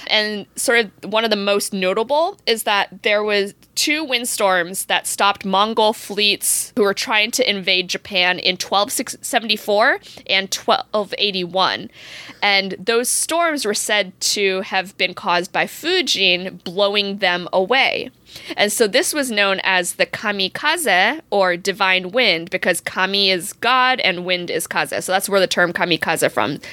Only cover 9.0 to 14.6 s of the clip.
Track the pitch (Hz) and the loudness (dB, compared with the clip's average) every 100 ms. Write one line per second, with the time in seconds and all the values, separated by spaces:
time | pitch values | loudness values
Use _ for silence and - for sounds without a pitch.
9 | 254 - - 240 220 214 - 202 240 370 | -6 -8 -4 -2 -2 -4 0 2 4 2
10 | - - - 190 190 - - 220 - 214 | -4 -20 -2 -2 0 -4 0 0 0 -4
11 | 202 - 208 190 180 175 175 107 202 - | -4 -2 -2 -2 -4 0 0 0 -6 -16
12 | - - - - 208 196 190 - 185 233 | -18 -18 -18 -4 2 2 0 -4 0 0
13 | 247 - - 320 339 294 220 - - 208 | 0 -2 -2 0 0 0 -2 -2 0 0
14 | 190 - - - 196 190 | 0 -4 -2 0 0 0